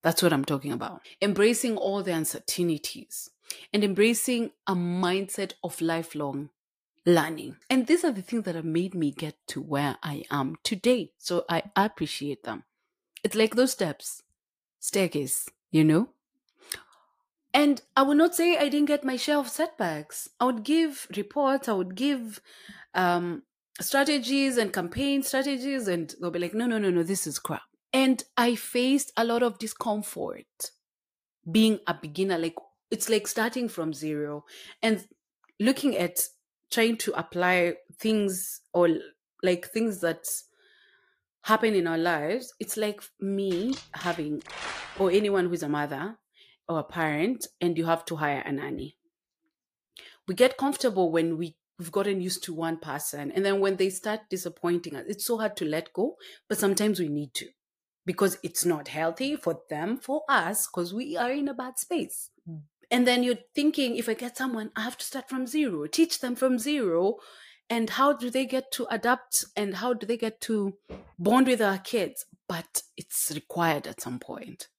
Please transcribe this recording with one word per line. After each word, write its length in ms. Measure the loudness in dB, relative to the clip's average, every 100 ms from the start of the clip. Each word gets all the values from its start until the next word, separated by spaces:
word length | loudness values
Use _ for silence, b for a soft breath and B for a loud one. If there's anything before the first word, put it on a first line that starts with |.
That's 200 | 2 4
what 80 | 4
I'm 140 | 2 0
talking 260 | -2 -2
about. 300 | -6 -8 -12 B B
Embracing 560 | 0 4 4 4 0 0
all 260 | 0 -2
the 100 | -2
uncertainties 1160 | -2 -2 -4 -6 0 0 0 -4 -12 -14 -14 -14 _ B B B
and 100 | 0
embracing 680 | 0 4 4 4 0 0 -2 _ -4
a 80 | -2
mindset 760 | 0 0 2 0 -2 -6 -8 -6
of 180 | -10 -2
lifelong 680 | -2 0 -4 -6 -6 -6 -10 _ _ _ _ _ 4
learning. 520 | 4 4 -4 -10 -14 _
And 180 | 0 4
these 180 | 4 4
are 60 |
the 100 | -2
things 220 | -4 -4
that 120 | -2 -4
have 100 | -2
made 300 | 0 0 0
me 160 | -2
get 240 | -2 -8 -8 -10
to 140 | -10
where 360 | -4 0 0 -2
I 220 | -6 -8 -4
am 280 | -2 -2 -4
today. 480 | -4 0 2 2 0 _
So 260 | -4 -2 0
I 140 | -2 0 2
appreciate 680 | 2 0 -6 -4 -6 -6
them. 200 | -8 -10 -12 _ _ _ _ -6
It's 120 | -4 2
like 200 | 2 4
those 160 | 2
steps, 520 | 2 -2 -4 -10 -14 _ _ _ _ _ _
staircase, 720 | -4 0 2 0 -2 -4 -4 _ _
you 140 | 6 8
know? 240 | 6 2 _ _ _ _ _ B B B B B B B _ _
And 280 | 4 4 4 _ 2
I 60 |
would 160 | 6 6
not 180 | 6 4
say 220 | 2 4
I 100 | 2
didn't 200 | 2 2
get 180 | 2 0
my 100 | -4
share 220 | 0 0
of 100 | 0
setbacks. 800 | -2 -4 -2 -4 -4 -8 -12 -12 _
I 60 | 0
would 180 | 0
give 440 | 0 2 2 -2 -10 -8
reports, 540 | -6 0 0 0 0
I 40 |
would 220 | -2 -2 -2
give, 460 | -2 0 -4 -14 B B B B B
um, 500 | 0 2 2 0 -6 _ _ _ -10
strategies 800 | -2 2 2 2 0 2 2 2
and 160 | 0
campaign 500 | 0 -4 -2 2 2
strategies, 640 | 2 0 0 -2 -2 -2 0
and 260 | -2 -2 -6
they'll 100 | -4
be 100 | -2
like, 140 | -2
"No, 140 | 0 0
no, 100 | 2
no, 140 | 4
no, 100 | 2
this 240 | 2 0 -2
is 140 | -6
crap." 240 | -6 -6 -8 _ _
And 320 | 2 4 2 0 2
I 180 | 2 2
faced 560 | -2 0 4 2 2 0
a 60 |
lot 180 | 0 2
of 160 | 0 0
discomfort 1120 | -10 -6 -2 -2 -4 -8 -8 -10 -16 _ -12 _ _ _ _ _ _ _ 0
being 300 | 4 4 4 -2
a 60 |
beginner. 440 | -6 -8 -2 0 0
Like, 180 | -2 -6 -18 _ _
it's 180 | -6 0
like 180 | 0 0
starting 420 | -2 -2 -2 -4
from 240 | -4 -4
zero 520 | -4 -4 -4 -4 -8 -12 B B B
and 260 | 2 2 -2 _ _ _ _ _
looking 380 | 2 4 2 0
at 300 | -2 -2 -6 _ _ _ _
trying 280 | 2 2 2
to 160 | -2
apply 640 | -2 -4 0 2 4 2 0 _ -4
things 640 | 0 2 2 -2 -8 -12 _
or, 160 | 2 4 4 -4 _ _ _
like, 280 | 0 0 -2
things 320 | -2 -2 0
that 260 | -4 -4 -6 -8 -10 b b b b b b b b _
happen 340 | 0 2 4 2
in 120 | 2
our 100 | 0
lives. 560 | 0 0 -2 -4 -6 -12
It's 180 | -8 -4
like 260 | -4 -4 -14 _
me 560 | -4 -2 0 0 -2 -4 -8
having, 500 | -6 -4 -2 -4 -6 -8 -12 -10 -10 -12 0
or 140 | 4
anyone 380 | 4 4 2 2
who's 140 | 0
a 60 | -2
mother 480 | -2 -2 -4 -6 -10 _ b b b -4
or 100 | -4
a 40 |
parent, 640 | -4 -2 -2 0 0 -2 -8 _
and 180 | -2 0
you 80 | 0
have 200 | 0 0
to 100 | -4
hire 260 | -2 -2 -4
a 60 |
nanny. 460 | -6 -6 -8 -10 _ _ _ _ _ _ _ _ _ _ -20 B B -10
We 80 | 4
get 220 | 4 4
comfortable 540 | -2 0 0 2 2
when 260 | 4 0 0
we, 200 | -4 -8 _ _
we've 140 | -4
gotten 300 | -2 0 -2
used 220 | -2 -6 -8
to 80 |
one 240 | -4 -4 -4
person. 540 | -6 -6 -6 -8 -4
And 140 | 0 0
then 140 | 2
when 160 | 2 2
they 140 | 0
start 400 | 0 -6 -6 -6
disappointing 680 | -8 -8 -6 -2 -2 -2 -10
us, 100 | -8
it's 180 | -8 -2
so 120 | 0
hard 200 | -2 -2
to 80 | -2
let 260 | -2 -4
go, 240 | -2 -2 -2 B B _
but 100 | 0
sometimes 420 | 2 2 2 0
we 100 | -2
need 240 | -4 -6 -8
to, 140 | -10 _ _ _ _ _ -6
because 340 | 0 0 0
it's 220 | -6 -2
not 240 | 0 0 -2
healthy 480 | -2 -2 -2 -4 -2
for 260 | -4 -4 _
them, 280 | -6 -4 -4
for 260 | -4 -4 2
us, 360 | 0 2 -2 -4
'cause 280 | -4 -4
we 240 | -4 -6 -4
are 140 | -2
in 180 | -2 -4
a 40 |
bad 240 | -4 -8 -8
space. 520 | -4 -4 -4 -8 -12 _ -16 -14 -16 _ _
And 180 | 4 4
then 160 | 4
you're 200 | 2 0 -4
thinking, 440 | 0 2 2 0 0
"If 100 | -2
I 60 |
get 240 | -4 -6 -6
someone, 340 | -4 -4 -6 -6
I 60 |
have 160 | -8 -8
to 60 | -10
start 220 | -10 -8
from 200 | -6 -2
zero, 400 | 0 0 0 -2
teach 320 | 2 2 2
them 160 | -4 0
from 240 | 2 2
zero. 600 | 2 0 2 4 2 0 B B B B _
And 200 | -2 0
how 240 | 4 4
do 160 | 4 0
they 160 | -2 0
get 260 | -2 -4
to 120 | -6 -4
adapt? 520 | -2 2 0 0 -4 -2 -4
And 200 | -4 -2
how 180 | -2
do 120 | -2 -2
they 120 | -2
get 220 | -2 -6
to 360 | -2 0 0 -4 B B B B
bond 300 | 4 6 6
with 140 | 4
our 180 | 2 0
kids?" 460 | -2 -2 -2 -6 -16 _ _
But 360 | -8 -6 -8 -8 -18
it's 360 | -8 -4 -4
required 540 | -6 -8 0 2 0 -4
at 120 | -10
some 200 | -8 -8
point. 480 | -10 -12 -12 -16 -18